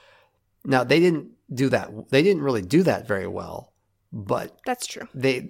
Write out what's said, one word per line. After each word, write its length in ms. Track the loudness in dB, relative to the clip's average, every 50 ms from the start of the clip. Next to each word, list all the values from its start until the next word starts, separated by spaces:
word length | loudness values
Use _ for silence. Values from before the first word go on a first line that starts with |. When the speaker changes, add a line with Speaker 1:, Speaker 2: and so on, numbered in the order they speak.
| _ _ _ _ _ _ _ _ _ _ _ _ -4
Speaker 1:
Now, 200 | 0 0 0 2
they 140 | 4 4 4
didn't 300 | 6 4 2 0 -4 -8 -16 _ _ -12 -4
do 140 | -2 0 2
that. 200 | 2 0 -2 -4 -10 -14 -6 0
They 140 | 2 4 4
didn't 200 | 4 4 2 0
really 180 | 0 0 -2
do 220 | -2 2 2 4 4
that 240 | 4 2 0 -2 -4
very 200 | -4 -4 -4 -6
well, 460 | -8 -10 -10 -10 -12 -14 -14 _ _ _ _ _ _ _ _ _ -14
but 440 | -12 -6 -4 -4 -4 -4 -8 -12 _ _
Speaker 2:
That's 220 | -8 -6 -6 -8 -12
true. 200 | -12 -14 -16 -14 -8
Speaker 1:
they, 360 | -2 0 0 0 0 -4 -8